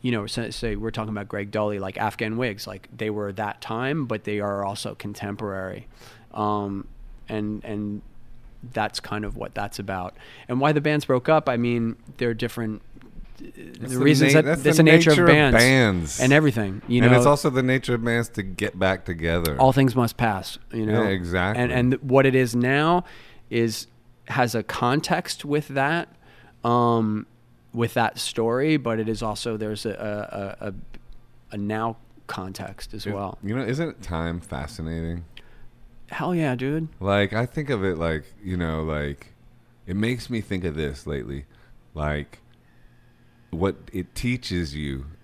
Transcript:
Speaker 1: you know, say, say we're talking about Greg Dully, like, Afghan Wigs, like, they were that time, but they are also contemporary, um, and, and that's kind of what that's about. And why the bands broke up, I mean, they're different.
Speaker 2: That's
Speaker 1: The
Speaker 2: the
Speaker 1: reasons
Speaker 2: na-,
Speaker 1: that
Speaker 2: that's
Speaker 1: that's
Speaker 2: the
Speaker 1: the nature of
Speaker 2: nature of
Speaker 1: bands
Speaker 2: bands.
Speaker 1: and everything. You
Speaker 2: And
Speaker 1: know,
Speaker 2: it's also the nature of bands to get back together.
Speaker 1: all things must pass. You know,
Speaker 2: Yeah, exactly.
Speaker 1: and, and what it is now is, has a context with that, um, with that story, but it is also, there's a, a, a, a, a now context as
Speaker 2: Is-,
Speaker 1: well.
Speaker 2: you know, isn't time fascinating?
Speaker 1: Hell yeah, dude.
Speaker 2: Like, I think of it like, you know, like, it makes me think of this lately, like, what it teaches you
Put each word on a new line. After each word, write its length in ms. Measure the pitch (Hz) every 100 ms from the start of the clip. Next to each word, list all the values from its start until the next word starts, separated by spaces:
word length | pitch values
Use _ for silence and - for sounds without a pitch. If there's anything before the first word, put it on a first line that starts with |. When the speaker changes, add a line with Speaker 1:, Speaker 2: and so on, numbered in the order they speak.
Speaker 1:
you 100 | 127
know, 140 | 117 104
say, 240 | - 113
say 260 | 110 117 104
we're 140 | 110
talking 220 | 110 110
about 160 | 104 101
Greg 240 | 104 101
Dully, 260 | 107 104 104
like, 200 | 95 95
Afghan 360 | 110 - 110 113
Wigs, 300 | 127 104 -
like, 240 | 98 - 120
they 140 | 107
were 200 | 104 101
that 280 | 98 104 -
time, 440 | - 110 131 156 127
but 160 | 110
they 160 | - 104
are 260 | 101 101 98
also 300 | 104 104 104
contemporary, 920 | 101 104 101 104 107 95 95 98 - - - - -
um, 540 | - 104 104 101 98 - - - - -
and, 340 | 110 104 107
and 380 | 117 104 104 104 - - - - - - 120
that's 260 | 110 107 -
kind 240 | - 107
of 140 | 107 123
what 160 | 113
that's 240 | - 101 -
about. 380 | 101 95 90 - - - -
And 120 | 123
why 120 | 143
the 100 | 151
bands 240 | 151 151 -
broke 240 | 127 123
up, 180 | 156 147
I 100 | 120
mean, 380 | 120 120 113 113 - -
they're 160 | 123
different. 480 | 113 120 - 113 107 - - - - - -
Speaker 2:
That's 520 | - - - - 123
Speaker 1:
The 60 | 127
Speaker 2:
the 40 |
Speaker 1:
reasons 300 | 135 135 147
Speaker 2:
na-, 80 | 147
Speaker 1:
that 40 | 147
Speaker 2:
that's 180 | 160
Speaker 1:
that's 140 | 147 160
Speaker 2:
the 60 |
Speaker 1:
the 80 | 160
nature 200 | 160 165
of 60 | 151
Speaker 2:
nature 60 | 165
of 20 |
Speaker 1:
bands 300 | 147 147 113
Speaker 2:
bands. 600 | 123 131 117 90 80 -
Speaker 1:
and 100 | 127
everything. 500 | 143 151 113 101 98 -
You 140 | 120
Speaker 2:
And 80 | 120
Speaker 1:
know, 60 | 123
Speaker 2:
it's 80 | 123
also 240 | 147 160
the 140 | 127
nature 320 | 127 131 - 120
of 80 |
bands 260 | 117 117 117
to 140 | -
get 360 | 98 90 104 92
back 240 | 95 95 -
together. 520 | 85 82 85 82 69
Speaker 1:
all 140 | 135
things 220 | 131 135 120
must 200 | 117 -
pass. 420 | 117 98 85 - -
You 140 | 113 107
know, 180 | 110
Speaker 2:
Yeah, 60 | 107
exactly. 520 | 95 87 90 92 110
Speaker 1:
and, 100 | 123
and 200 | 123 123 131 135
what 160 | 131 135
it 100 | 131
is 200 | 127 120
now 480 | 123 139 156 175 175 - - - -
is, 380 | 120 117 110 - _ _ _ -
has 260 | 123 120 117
a 80 |
context 800 | 101 - 120 139 - 170 - -
with 240 | 143 147 151
that, 380 | 139 139 165 - _ - - - -
um, 640 | 117 120 117 117 110 107 - _ _ _ _
with 220 | 117 117 -
that 220 | 110 -
story, 600 | - - 113 123 151 156
but 200 | 120 113
it 100 | 110
is 120 | 107
also, 360 | 117 104 120 110
there's 280 | 107 104 113
a, 40 | 101 107 104 104 - 98 92
a, 40 | 104
a, 40 |
a, 40 | 98 - - - - - - -
a 60 | 104
now 400 | 101 110 113 113 - - -
context 640 | - 95 95 - - -
as 120 | 107 101
Speaker 2:
Is-, 60 |
Speaker 1:
well. 240 | 101 98 -
Speaker 2:
you 100 | 98 117
know, 60 | 113
isn't 360 | 135 165 -
time 360 | - 82 85 85
fascinating? 840 | - 65 71 - 80 82 82 85 80 - - - - - - - -
Speaker 1:
Hell 240 | - 160 180
yeah, 180 | 156 123
dude. 320 | 131 151 160 -
Speaker 2:
Like, 320 | 95 101 101
I 120 | 107 123
think 220 | - 143
of 120 | 120
it 140 | 95 82
like, 260 | 82 80 71 -
you 120 | 92 90
know, 280 | 82 80
like, 500 | 80 76 73 71 - - - - _ _ -
it 80 | 92
makes 320 | 113 123 -
me 100 | 120
think 240 | 101 95
of 120 | 87 76
this 300 | 76 71 -
lately, 380 | 71 57 69 71 - - - _ 76
like, 440 | 76 76 73 - _ _ _ _ - _ _ _ _ _ _
what 240 | 82 95 - -
it 240 | 98 87 -
teaches 600 | 120 123 - 90 80 73
you 300 | 73 67 69 82